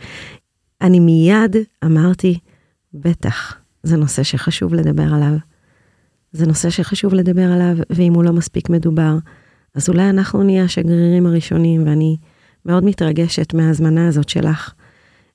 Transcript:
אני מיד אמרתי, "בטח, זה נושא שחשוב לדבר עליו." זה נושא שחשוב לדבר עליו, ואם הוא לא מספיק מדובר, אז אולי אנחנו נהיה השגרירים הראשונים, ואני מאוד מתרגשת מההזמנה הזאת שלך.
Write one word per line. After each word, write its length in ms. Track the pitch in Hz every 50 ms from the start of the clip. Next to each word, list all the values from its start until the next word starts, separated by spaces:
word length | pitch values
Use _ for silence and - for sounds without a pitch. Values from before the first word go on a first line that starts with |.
| - - - - - - - - _ _ _ _ _ _ _ _
אני 200 | 190 185 185 175
מיד 560 | 170 170 165 160 160 175 208 214 220 220 190 220 220 - _ _ -
אמרתי, 540 | 160 160 156 160 180 185 - - 185 175 170 - _ _ _ _ _ _ _ _ _ -
"בטח, 640 | 147 143 170 165 - - - 110 - - - - - _ _ _ _ -
זה 140 | 160 165
נושא 260 | 156 151 135 - - 165
שחשוב 520 | - - 131 - 180 - - 190 175 165
לדבר 400 | 170 160 151 147 151 151 151 151
עליו." 200 | 147 147 147 151 156 156 _ _ _ _ _ _ _ _ _ _ _ _ _ _ _ _ _ -
זה 140 | 156 160
נושא 240 | 160 160 151 - 170
שחשוב 440 | 170 - 165 - 202 - - 202 190
לדבר 380 | 190 180 185 180 180 185 180 180
עליו, 240 | 180 180 175 175 165 - -
ואם 240 | 175 170 180 175 170
הוא 100 | 170 170
לא 80 | 170 170
מספיק 380 | 170 165 - - 175 - -
מדובר, 460 | 170 170 165 165 160 165 160 156 156 160 156 - - - _ _ _ _ _ _ _
אז 140 | 139 139 -
אולי 220 | 185 175 190 196
אנחנו 320 | 196 190 196 - - 202 196
נהיה 220 | 196 190 190 185
השגרירים 640 | 180 - 190 170 170 170 170 170 170 175 180 180
הראשונים, 600 | 175 170 165 156 - 170 160 165 165 165 160 160
ואני 300 | 151 151 151 156 160 160 156 - _ _ _ _ _ _ _ -
מאוד 180 | 170 175 185 185
מתרגשת 680 | 208 196 - 170 156 156 160 170 170 - - 160 - 170
מההזמנה 540 | 165 160 160 156 143 165 160 160 165 170 170
הזאת 200 | 151 147 143 -
שלך. 460 | - 170 - 156 160 - - - - _ _ _ _ _ _ _ _ _ _ _